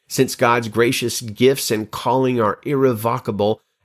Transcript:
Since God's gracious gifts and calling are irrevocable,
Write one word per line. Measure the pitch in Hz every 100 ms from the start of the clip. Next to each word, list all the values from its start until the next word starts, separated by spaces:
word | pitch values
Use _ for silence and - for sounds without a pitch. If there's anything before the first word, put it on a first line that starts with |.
| _
Since | - 131 -
God's | 123 120 113
gracious | 110 120 131 120 -
gifts | 117 104 123 139 -
and | 107 107
calling | - 127 127 131 123
are | 107 -
irrevocable, | - 139 135 113 117 123 - 101 104 110 _ _